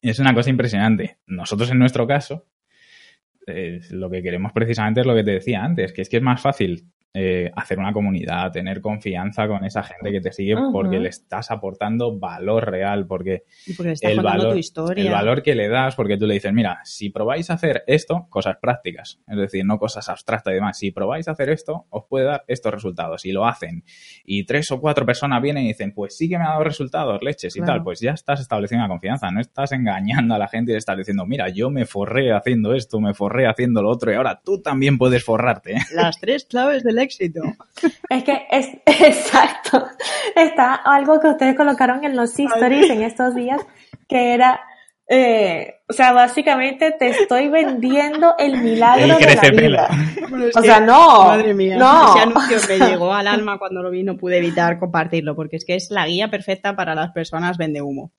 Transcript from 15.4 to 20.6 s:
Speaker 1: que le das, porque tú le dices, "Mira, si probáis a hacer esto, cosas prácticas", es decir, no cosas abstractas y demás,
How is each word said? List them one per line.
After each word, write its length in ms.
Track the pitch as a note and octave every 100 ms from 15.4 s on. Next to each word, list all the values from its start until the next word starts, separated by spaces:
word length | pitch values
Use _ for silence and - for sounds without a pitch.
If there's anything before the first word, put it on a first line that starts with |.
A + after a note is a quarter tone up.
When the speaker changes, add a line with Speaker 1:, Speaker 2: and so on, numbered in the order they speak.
Speaker 1:
que 120 | C#3+
le 140 | B2+ G#2
das, 260 | A#2+ C3
porque 220 | C3 G#2 G2+
tú 100 | G#2+
le 60 |
dices, 220 | G2+ G2+
"Mira, 260 | G#2+ G#2+ -
si 260 | - - G#2
probáis 400 | A2 G#2+ C#3+ E3+
a 40 |
hacer 300 | E3 E3 C3+ -
esto, 420 | D3 - E3+ F3
cosas 260 | G2+ F#2+ F#2
prácticas", 580 | A#2 B2 - E2+ D#2+ - _
es 80 | G#2
decir, 260 | G2 F#2+
no 160 | F#2+ G#2
cosas 300 | G#2+ G#2+ -
abstractas 440 | F#2 - A2+ G#2
y 20 |
demás, 240 | F#2+